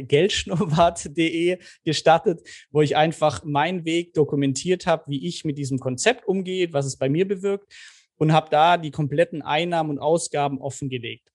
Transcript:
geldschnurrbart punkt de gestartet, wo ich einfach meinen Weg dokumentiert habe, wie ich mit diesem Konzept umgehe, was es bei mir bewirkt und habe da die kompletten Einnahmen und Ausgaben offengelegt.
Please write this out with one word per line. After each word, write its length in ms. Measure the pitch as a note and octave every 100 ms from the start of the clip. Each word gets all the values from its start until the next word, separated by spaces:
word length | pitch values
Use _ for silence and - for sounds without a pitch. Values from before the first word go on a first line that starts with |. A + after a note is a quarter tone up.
| B2+
geldschnurrbart 960 | C#3+ F#3+ - - F3 F#3 D#3 F3 F3+
punkt 140 | E3+ D3
de 400 | E3 E3 F3 F3+ - -
gestartet, 560 | - D3+ - E3 G3 E3 - - -
wo 100 | D3
ich 140 | D3 D3+
einfach 480 | D#3 D#3 D3+ -
meinen 400 | D#3+ C#3+ D#3+ F#3
Weg 300 | D#3+ E3+ E3+
dokumentiert 720 | E3 D3 C#3+ C#3 C3 F3 F3+ F3+
habe, 160 | D#3+ D3+
wie 220 | C#3+ F3
ich 160 | E3
mit 140 | D#3 C#3+
diesem 200 | C3+ C3+
Konzept 480 | B2+ B2 - C4 -
umgehe, 460 | F#3+ F#3 F#3 F3
was 140 | C#3+ C#3
es 100 | -
bei 120 | C3+
mir 200 | D3+ G3
bewirkt 440 | G3 G3 G3 _ - - - _ -
und 160 | D#3+
habe 180 | D#3 D#3
da 280 | D3+ E3 F3
die 120 | D#3
kompletten 520 | C#3 D3 D3 E3+ D#3+
Einnahmen 480 | - D3+ F3 E3+ D#3
und 80 | C#3+
Ausgaben 600 | D3 E3+ - D3 C#3+ C3+
offengelegt. 680 | C#3 - C#3+ B2+ A2+ A#2 _